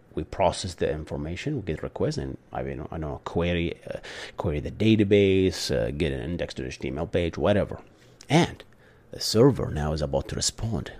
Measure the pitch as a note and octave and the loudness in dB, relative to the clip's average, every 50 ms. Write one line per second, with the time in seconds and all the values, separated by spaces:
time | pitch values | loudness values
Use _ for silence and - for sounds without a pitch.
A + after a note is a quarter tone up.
0 | - - - E2 D#2+ - - - F#2+ F2 - - - F#2+ E2 - E2+ - - D#2 | -20 -10 -8 -8 -8 -8 0 2 2 2 2 0 -6 -8 -4 -2 -2 -2 -2 -4
1 | D2+ - - C#2 D2 D#2 F2 - - C#3+ D#3 B2+ F#2+ - D#2 - - - - - | -6 -8 -8 -6 -6 -6 -6 -6 -6 -4 -4 -4 -4 -6 -6 -6 -6 -10 -4 -2
2 | - C#3 D#3 C#3+ C#2 C2+ C2+ - - _ - - B1+ C2+ C#2 C2 D#2 - - E2 | -2 -2 -2 -4 -6 -6 -8 -10 -14 _ -8 -6 -6 -6 -6 -8 -10 -10 -8 -6
3 | D#2 D2 C2 - - - - E2+ E2+ F2 F2 E2+ E2+ D#2+ - - - - - - | -6 -6 -8 -8 -10 -4 -2 0 0 2 0 0 0 -2 -4 -8 -12 -10 -10 -10
4 | - - - - - - - - - F#2 D2+ D2+ C#2 C#2+ - - G#2 A2+ A2 G#2+ | -10 -12 -14 -14 -14 -14 -10 -6 -4 -2 -2 -2 -4 -6 -4 2 4 6 6 6
5 | G#2 G2 G#2 G2+ G2+ G2 F#2+ F#2+ F#2+ F#2 F2+ - - - C#2+ B1 A1+ A#1 C#2 D2 | 6 6 6 6 6 6 6 6 4 4 2 0 -2 0 0 0 0 0 0 -2
6 | E2 D2 C2+ C2 A#1 D2 F2 - C#2+ - - - C2 B1+ C2 - - C2+ C2 C#2+ | -2 -2 -2 -2 -4 -4 -4 -4 -6 -6 -6 -8 -8 -8 -8 -6 -6 -6 -4 -4
7 | E2 - - G2 F2 E2 - D2 C#2+ F2+ G#2 G2+ D2+ - - - - - - _ | -6 -2 0 0 0 0 0 2 2 4 4 4 2 0 -4 -12 -14 -20 -20 _
8 | - - - _ - - B2+ E3 E3+ - E2 - - - - _ - - _ _ | -20 -20 -20 _ -4 2 4 4 4 4 -2 -12 -18 -20 -20 _ -20 -20 _ _
9 | _ - - - - - - G#2+ B2 C#3+ A2+ - - - - D2+ D2 D2+ D#2 D#2 | _ -16 -12 -6 -4 0 4 6 6 6 6 4 -2 -2 -2 -2 0 0 0 -2
10 | D2+ C#2 C#2 C#2 - - - - - - - - - A2+ A2 D2 - - - | -2 0 0 -2 -2 -2 -4 -2 -2 -2 -2 -2 -4 -2 -2 -2 -4 -6 -12